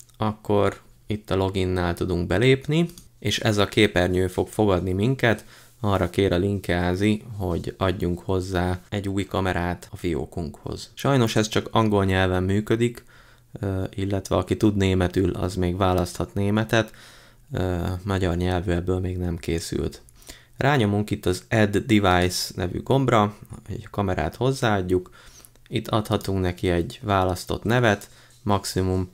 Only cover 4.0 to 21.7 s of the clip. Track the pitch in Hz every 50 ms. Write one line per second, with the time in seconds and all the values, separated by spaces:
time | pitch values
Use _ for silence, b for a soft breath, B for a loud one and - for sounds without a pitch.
4 | 90 92 92 92 92 90 - 98 92 - - - 107 101 92 90 90 95 92 95
5 | 104 127 135 127 - 117 101 - - B B B B B B _ - 104 98 95
6 | 92 87 - - 98 92 87 87 95 101 101 92 - - 87 87 87 90 90 95
7 | 104 107 104 104 - - 107 101 95 90 85 85 - - - - 98 95 92 95
8 | 85 87 87 87 - - 95 92 92 92 95 87 90 92 90 90 - - - 101
9 | 95 98 95 101 92 - - 95 95 92 87 87 87 87 90 - - - - -
10 | - 87 78 64 73 - - - 85 71 - - - - - - - - - -
11 | - 135 139 131 117 110 - 113 107 - - 107 - - - 113 110 107 104 101
12 | 98 98 95 92 95 92 92 92 92 95 98 104 104 - 113 113 120 120 120 -
13 | - b b b b b b b b _ - - 101 98 95 92 98 - - 98
14 | 98 98 98 95 - - 92 92 90 - 95 - - 107 101 101 98 95 92 92
15 | 90 90 - 95 98 87 - - 90 90 98 92 90 87 87 95 98 92 90 90
16 | 87 - - - 87 - - 101 101 101 104 110 113 110 120 113 110 - B B
17 | B B B B B B B B B - 139 95 92 92 90 85 85 87 92 87
18 | 92 95 95 92 95 87 87 87 90 90 92 87 87 98 87 85 87 90 92 92
19 | 92 92 90 92 90 87 85 82 - - 82 82 - - - - 80 - - -
20 | - B B B B B B B B B B - - 139 147 131 107 101 104 104
21 | 104 - 98 - - 87 90 - - - 123 110 107 101